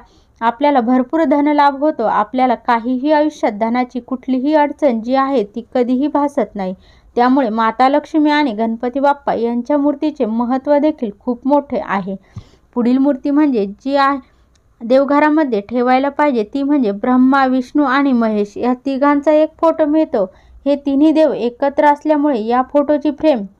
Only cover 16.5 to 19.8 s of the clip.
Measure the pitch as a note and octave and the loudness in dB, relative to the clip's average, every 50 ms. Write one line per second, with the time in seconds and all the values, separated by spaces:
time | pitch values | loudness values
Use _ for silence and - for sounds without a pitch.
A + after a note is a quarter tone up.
16.5 | - C#4 C#4 C#4 D4 D4 B3+ G3+ G3+ G3+ G3+ B3 B3 B3+ B3+ C4 C4+ C#4 C4+ C4 | -4 -4 -2 0 0 0 0 0 -2 -2 -2 0 2 4 4 4 4 2 2 2
17.5 | B3+ C4 B3 - - D4 D4 C4 B3 C#4 C#4+ C#4+ C4 A#3 A3+ A3 G#3+ G#3 G#3 G#3 | 0 -2 -2 -2 0 0 0 2 2 0 2 2 2 2 0 0 0 -2 -4 -4
18.5 | - F#3 G#3+ B3 B3+ B3 - C4+ C4+ C4 C#4 C#4+ D4 C#4+ C#4+ D#4+ D4+ D4+ D#4 D#4 | -6 -4 -2 -2 -2 -2 -4 -6 -4 0 0 2 2 2 2 2 4 4 2 2
19.5 | D#4 - - E4 D#4+ D#4+ | 0 0 0 0 2 2